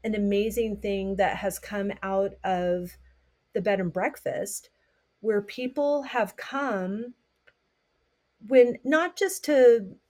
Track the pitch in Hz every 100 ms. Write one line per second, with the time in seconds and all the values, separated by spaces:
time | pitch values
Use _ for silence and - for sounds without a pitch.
0 | 220 214 202 202 220 214 220 208 208 196
1 | 190 196 190 - 202 185 - 208 202 -
2 | 196 196 196 - 190 180 180 180 180 -
3 | - _ _ _ _ - 190 196 180 175
4 | 208 - - 131 196 - - _ _ _
5 | _ _ 214 208 202 - 254 262 285 294
6 | 269 247 202 - - 269 277 202 185 202
7 | 247 - _ _ _ _ _ _ _ _
8 | _ _ _ _ 214 262 240 240 262 311
9 | 349 349 392 - - 285 247 233 190 -